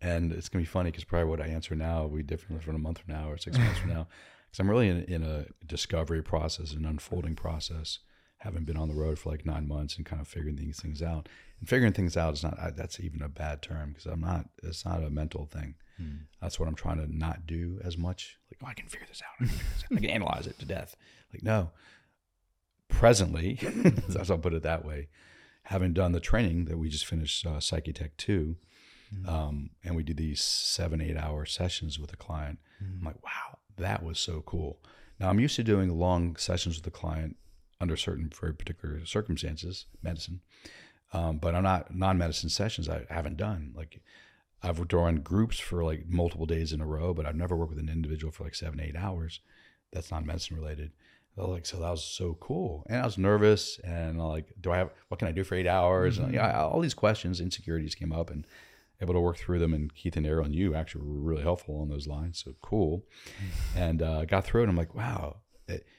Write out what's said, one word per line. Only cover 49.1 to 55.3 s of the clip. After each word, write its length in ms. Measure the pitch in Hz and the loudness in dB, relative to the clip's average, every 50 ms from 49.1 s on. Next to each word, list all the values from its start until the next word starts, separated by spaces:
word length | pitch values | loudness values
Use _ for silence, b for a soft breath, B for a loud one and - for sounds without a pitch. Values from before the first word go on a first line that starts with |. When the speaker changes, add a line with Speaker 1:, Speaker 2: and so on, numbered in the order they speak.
| 92 85 80 80 - b b b b b b b b b b _ | -4 -4 -4 -6 -8 b b b b b b b b b b _
Speaker 1:
That's 200 | - 87 82 - | -8 -8 -6 -4
not 140 | 82 78 78 | -4 -4 -2
medicine 320 | 76 80 85 - - 80 80 | -2 -4 -4 -4 -6 -6 -6
related. 340 | 78 78 76 76 76 71 - b b b b b b b _ | -6 -6 -6 -6 -8 -8 -10 b b b b b b b _
They're 100 | 98 95 | -6 -4
like, 220 | 92 92 87 85 - | -2 -2 -4 -6 -6
"So 120 | - 90 | -6 -4
that 120 | 85 85 | -2 -2
was 120 | 87 80 - | -2 -4 -4
so 300 | - - - 92 87 82 - | -6 -6 -4 -2 -2 -2 -4
cool." 420 | - - 135 175 190 - 78 76 76 - | -4 -4 -2 -2 -2 -2 -4 -6 -6 -4
And 100 | 113 123 | -2 0
I 40 | 123 | 0
was 120 | 117 101 95 | 0 2 2
nervous 640 | 95 98 104 104 104 107 107 101 - - - - - | 4 6 8 8 10 8 8 8 4 -2 -8 -8 -6
and, 320 | 87 85 85 82 80 80 82 | -6 -4 -2 -2 -2 -2 -2
like, 320 | 82 80 78 80 78 - - 98 | -2 -2 -2 -4 -6 -8 -10 -6
"Do 120 | 90 90 | -2 0
I 60 | 87 90 | 2 2
have, 120 | 92 87 B B B - | 2 0 B B B -10
what 120 | 107 92 | -6 -2
can 80 | 107 | -2
I 20 | 87 | 0